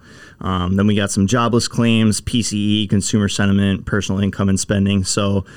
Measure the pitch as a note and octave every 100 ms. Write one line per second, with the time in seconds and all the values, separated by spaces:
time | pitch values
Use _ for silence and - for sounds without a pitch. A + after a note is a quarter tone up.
0 | - - - - F#2 F#2 F2+ G2 G#2 G#2
1 | G2+ - G2 B2 A#2 A#2 - - A#2 A2+
2 | A2 G2+ - B2 G#2+ G#2 G#2 G#2 G2+ G#2
3 | F#2 A2 G2+ - G2+ G2 G2 F#2+ - G#2+
4 | - G2 G2+ F#2 G2 F#2+ - G2+ G2 G2+
5 | F#2 - G2+ G2+ -